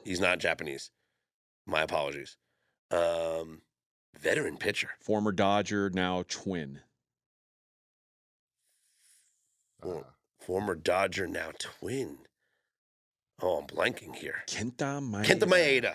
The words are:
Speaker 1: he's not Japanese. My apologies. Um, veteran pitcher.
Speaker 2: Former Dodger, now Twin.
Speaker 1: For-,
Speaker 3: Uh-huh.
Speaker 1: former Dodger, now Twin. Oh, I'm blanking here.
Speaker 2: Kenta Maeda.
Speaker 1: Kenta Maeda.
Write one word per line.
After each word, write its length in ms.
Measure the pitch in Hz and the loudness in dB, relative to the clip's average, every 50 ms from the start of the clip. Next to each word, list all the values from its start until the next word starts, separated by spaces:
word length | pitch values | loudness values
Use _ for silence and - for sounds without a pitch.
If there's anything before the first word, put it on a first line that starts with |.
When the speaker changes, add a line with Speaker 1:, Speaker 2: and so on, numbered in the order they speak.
| - | -8
Speaker 1:
he's 160 | - 92 87 | -6 -2 2
not 200 | 95 90 90 82 | 2 4 4 4
Japanese. 500 | - 85 80 - 82 76 69 67 - - _ _ _ _ _ _ _ _ _ _ _ _ _ _ _ - | 2 0 0 0 -2 -6 -8 -8 -10 -14 _ _ _ _ _ _ _ _ _ _ _ _ _ _ _ -2
My 160 | 85 78 78 | 0 2 2
apologies. 540 | 78 85 80 71 71 71 71 67 - - _ _ _ _ _ _ _ _ _ _ - | 2 2 0 0 -2 -4 -8 -10 -14 -18 _ _ _ _ _ _ _ _ _ _ -2
Um, 720 | 90 87 85 85 85 85 82 82 82 82 80 80 80 80 - _ _ _ _ _ _ _ _ _ - - | 0 2 2 2 2 0 0 -2 -2 -4 -6 -8 -12 -16 -20 _ _ _ _ _ _ _ _ _ -12 -4
veteran 400 | - - 101 - - - - - | 0 0 2 2 0 -2 -4 -4
pitcher. 320 | - 101 104 - - - - - | -2 -2 -2 -2 -4 -6 -8 -8
Speaker 2:
Former 320 | - - 107 107 104 107 | -2 0 0 2 2 2
Dodger, 580 | 95 87 101 98 101 104 101 - 104 101 98 98 | 2 4 4 4 4 4 2 0 0 0 0 0
now 320 | 90 92 92 92 90 90 87 - | 0 0 0 2 0 -2 -2 -4
Twin. 540 | - - - 98 92 85 76 67 69 71 - _ _ _ _ _ _ _ _ _ _ _ _ _ _ _ _ _ _ _ _ _ _ _ _ _ _ _ _ _ _ _ _ _ _ _ _ _ _ _ _ _ _ _ _ _ _ _ _ _ _ _ _ _ _ _ _ _ _ _ | -8 -8 -4 -4 -4 -4 -4 -6 -10 -14 -18 _ _ _ _ _ _ _ _ _ _ _ _ _ _ _ _ _ _ _ _ _ _ _ _ _ _ _ _ _ _ _ _ _ _ _ _ _ _ _ _ _ _ _ _ _ _ _ _ _ _ _ _ _ _ _ _ _ _ _
Speaker 1:
For-, 180 | - 90 90 78 | -8 -8 -8 -8
Speaker 3:
Uh-huh. 40 | - 62 - _ _ _ _ _ | -10 -12 -20 _ _ _ _ _
Speaker 1:
former 360 | - - 90 95 104 101 92 | -8 -4 -2 -2 0 -2 -2
Dodger, 520 | 78 78 - 87 92 98 95 87 92 95 85 | -2 0 2 2 2 2 0 0 -2 -4 -4
now 240 | 87 85 82 80 - - | -4 -6 -6 -8 -8 -10
Twin. 600 | - - - - - 95 120 135 123 - - - - _ _ _ _ _ _ _ _ _ _ _ _ _ _ _ _ _ _ _ _ _ _ - | -10 -12 -10 -10 -6 -4 -4 -4 -4 -4 -8 -12 -18 _ _ _ _ _ _ _ _ _ _ _ _ _ _ _ _ _ _ _ _ _ _ -4
Oh, 160 | - 92 85 73 | 0 0 0 0
I'm 100 | 73 - | -2 -4
blanking 480 | - - 90 - - - - - - | -2 0 0 0 0 -4 -8 -14 -12
here. 280 | - - - - - - - | -12 -10 -8 -8 -8 -8 -8
Speaker 2:
Kenta 520 | - - 107 123 123 - 151 139 143 143 | -6 -6 -6 -6 -4 -4 -4 -4 -4 -4
Maeda. 240 | 143 123 104 101 107 | -4 -4 -2 2 4
Speaker 1:
Kenta 220 | - 185 180 214 175 | 4 4 6 6 6
Maeda. 340 | 185 180 165 147 135 127 117 101 | 6 6 6 6 6 4 4 2